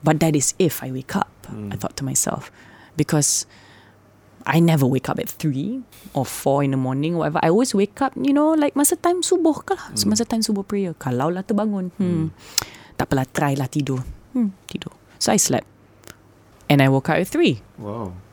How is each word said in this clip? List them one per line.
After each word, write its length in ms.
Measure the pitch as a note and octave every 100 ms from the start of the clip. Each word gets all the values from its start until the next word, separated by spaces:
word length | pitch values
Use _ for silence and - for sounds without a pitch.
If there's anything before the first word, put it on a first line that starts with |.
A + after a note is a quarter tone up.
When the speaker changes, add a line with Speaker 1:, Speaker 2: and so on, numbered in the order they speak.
| D#3
Speaker 1:
But 160 | D#3
that 160 | E3 D3+
is 160 | - -
if 240 | F3+ - C3
I 80 |
wake 240 | C3 - G3+
up, 120 | - _ -
Speaker 2:
Hmm. 240 | G#2+ G#2
Speaker 1:
I 80 | -
thought 160 | - -
to 80 | C3+
myself. 480 | C3 - - - - - - - -
Because 480 | D3+ D#3 C#3+ - - - - - - _ _ _ _ - -
I 80 | D3+
never 240 | E3+ D#3+ C3
wake 220 | C3 -
up 60 | -
at 60 | -
three 540 | - D#3 C3 D#3+ C4 A#3+ - - C#3+
or 60 | B2
four 380 | - - C#3 C#3
in 60 |
the 60 | C3+
morning, 400 | B2+ C3 D#3 E3+
whatever. 160 | D#3 D#3 D3+
I 60 |
always 220 | F#3+ B3+ G3+
wake 220 | G#3 -
up, 140 | C4+ C4
you 140 | C4
know, 220 | C#4 D4+ D#4+
like, 160 | D4
masa 240 | C4+ D4 F4
time 240 | F4 F4+
subuh 400 | E4 F4+ E4 D4
ke 160 | - F#4+
lah. 160 | -
Speaker 2:
Hmm. 160 | - -
Speaker 1:
Masa 160 | G#3+ -
time 160 | A3+
subuh 240 | A3 G3+ G3
prayer. 320 | G3+ F#3+ D#3+
Kalau 320 | C3+ B2 D3+
lah 160 | F3+ F#3+
terbangun. 480 | G#3 G#3+ G3+ F#3 -
Hmm. 60 | F3+
Speaker 2:
Hmm. 180 | E3+ D#3+ - - - - - - -
Speaker 1:
Tak 160 | B2
apalah, 140 | C#3 C3
try 240 | - D3
lah 160 | C#3 C3
tidur. 320 | D3+ C#3 C3 B2+ - -
Hmm, 240 | B3+ G#3+ F#3+ -
tidur. 300 | - - - - -
So 80 | -
I 80 | A3+
slept. 320 | - B2 - - - - - - - - - - -
And 160 | C#3+
I 80 | C3+
woke 240 | C3+ -
up 80 | D#3+
at 80 | F#3
three. 320 | D4 E4 A#2 - -
Speaker 2:
Wow. 400 | G#2 A2+ G2+ F2+ -